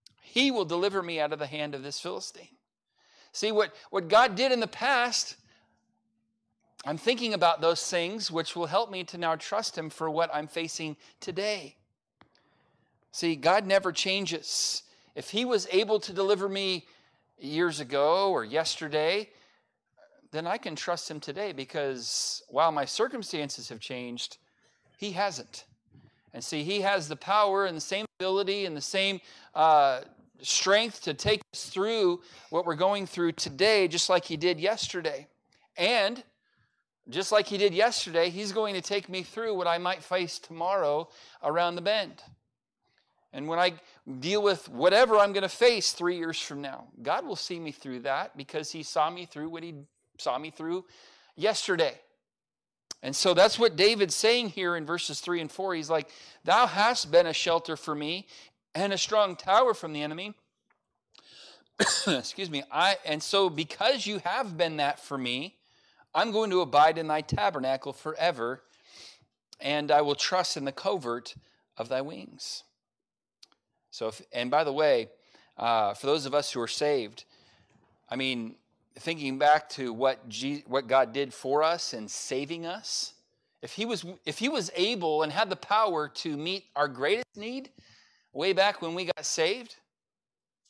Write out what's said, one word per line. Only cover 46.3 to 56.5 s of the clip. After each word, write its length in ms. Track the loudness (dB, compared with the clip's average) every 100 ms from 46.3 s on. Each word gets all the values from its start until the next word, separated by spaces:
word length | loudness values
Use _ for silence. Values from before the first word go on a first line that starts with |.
| -6
from 220 | -8 -10
now, 220 | -10 -12 -16 -8
God 240 | -2 -2 -2
will 100 | -8
see 220 | -8 -8
me 140 | -10
through 280 | -12 -10 -6
that 360 | -2 -2 -4 -10
because 340 | -10 -8 -8
he 120 | -10
saw 280 | -4 0 0
me 160 | -2 -12
through 220 | -10 -10
what 140 | -10
he 120 | -12 -14 -18 _ _ -8
saw 200 | -4 -4
me 120 | -6
through 340 | -8 -6 -6 -8 -18 -20 _ _ -2
yesterday. 640 | 0 0 0 2 2 0 _ _ _ _ _ _ _ _ -20 -12
And 120 | -6
so 200 | 0 4
that's 240 | 8 6 6
what 180 | 2 6
David's 380 | 4 4 2
saying 360 | 2 4 4 0
here 260 | -2 -2 -2
in 100 | -2
verses 340 | -4 -4 -6
three 200 | -4 -4
and 100 | -4
four. 240 | -6 -4
He's 160 | -4 0
like, 180 | -2 -2 -12 -20 -6
"Thou 220 | 2